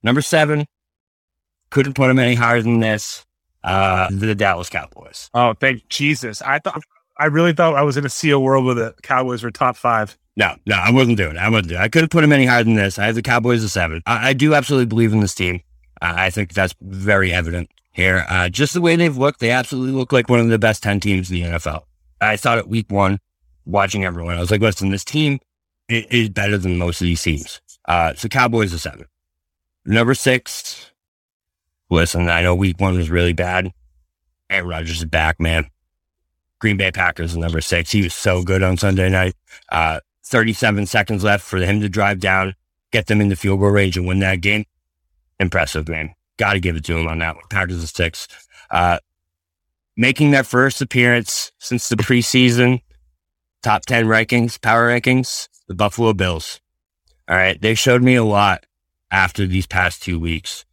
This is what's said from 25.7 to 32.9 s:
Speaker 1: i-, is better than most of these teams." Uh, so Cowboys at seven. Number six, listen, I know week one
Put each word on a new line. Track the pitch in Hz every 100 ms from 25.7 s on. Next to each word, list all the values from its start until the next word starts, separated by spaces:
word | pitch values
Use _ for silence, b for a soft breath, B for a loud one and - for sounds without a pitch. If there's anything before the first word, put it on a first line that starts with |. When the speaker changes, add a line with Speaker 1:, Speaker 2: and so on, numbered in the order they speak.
| _ -
Speaker 1:
i-, | 117 104
is | 120 110
better | 95 104 104
than | 92 87
most | 87 87
of | 87
these | 82
teams." | - 76 - - _ _ -
Uh, | 87 82
so | 69 110
Cowboys | 131 123 113 104
at | 85
seven. | 76 - - _ _ _ _ _ _ _
Number | - 110 117
six, | 135 135 127 - - - - - _ _ _ _ _ _ _ _ _ _
listen, | 85 85 87 87
I | 85
know | 90
week | 90 98 87
one | 98